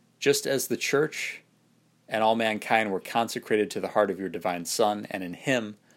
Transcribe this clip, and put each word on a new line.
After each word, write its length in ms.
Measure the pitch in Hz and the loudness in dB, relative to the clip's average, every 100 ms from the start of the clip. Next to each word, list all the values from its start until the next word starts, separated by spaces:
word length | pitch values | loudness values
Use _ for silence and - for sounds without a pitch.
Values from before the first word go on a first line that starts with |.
| _ - | _ -2
Just 260 | 139 139 131 | 2 2 2
as 220 | 135 - | -2 -2
the 80 | 120 | -2
Church 640 | - 139 151 - - - _ _ _ _ _ _ - | 0 2 0 -2 -10 -10 _ _ _ _ _ _ -4
and 120 | 110 | 2
all 140 | 110 113 | 4 4
mankind 560 | 110 107 - 113 110 | 2 0 2 2 2
were 80 | 92 | -2
consecrated 720 | - 113 113 - - 107 101 | -2 -2 0 -2 0 2 2
to 80 | 107 | -2
the 100 | 92 | -2
heart 220 | 110 101 | 2 2
of 80 | 90 | 2
your 80 | 95 | -4
divine 380 | 85 92 87 85 | -4 -4 -4 -2
Son, 420 | - 107 104 104 | 0 2 0 -6
and 140 | 101 | -8
in 120 | 90 - | -8 -6
him 420 | - 131 107 107 _ | -2 0 -2 -10 _